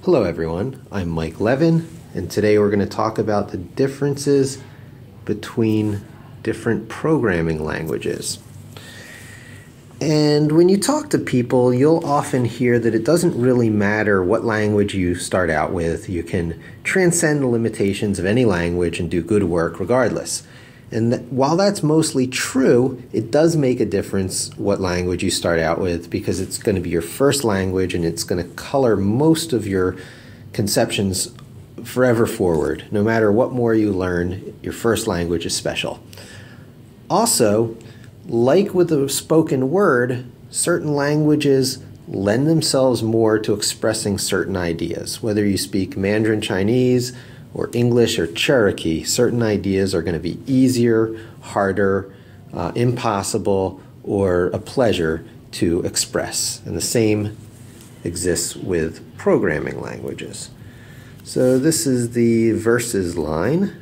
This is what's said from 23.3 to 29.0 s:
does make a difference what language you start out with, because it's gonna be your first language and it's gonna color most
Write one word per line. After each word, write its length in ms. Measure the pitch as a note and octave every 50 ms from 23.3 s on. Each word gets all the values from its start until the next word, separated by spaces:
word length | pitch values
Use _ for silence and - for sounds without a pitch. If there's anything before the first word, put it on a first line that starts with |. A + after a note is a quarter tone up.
does 240 | - D3 D#3+ E3+ E3
make 240 | D#3 C#3+ B2+ B2+ -
a 80 | A2+
difference 680 | G2 F#2+ G2 - - - G2 F#2+ F#2 - - - - -
what 240 | - - G2+ G2+ F#2
language 440 | F#2+ F#2 F2+ F2 F2+ F2+ F2+ E2 G2+
you 80 | F#2
start 280 | - - - F#2 E2+ E2
out 220 | D#2+ D#2+ E2 -
with, 300 | F#2+ F2+ E2+ E2 - -
because 280 | - - - - F#2+ F2
it's 200 | F#2+ - - -
gonna 200 | - A#2 G2+ F#2+
be 120 | E2+ F2
your 100 | E2+ E2+
first 420 | D#2+ - - - C3+ C#3+ C3+ C#3+ -
language 520 | A2+ G2+ F#2+ F#2 F#2+ F#2 F#2 F#2 E2+ -
and 100 | F2+ E2+
it's 180 | E2 E2 - -
gonna 200 | - G2+ F2+ E2+
color 520 | - - - - - - C#3 C3+ A#2+ G#2+
most 560 | F#2+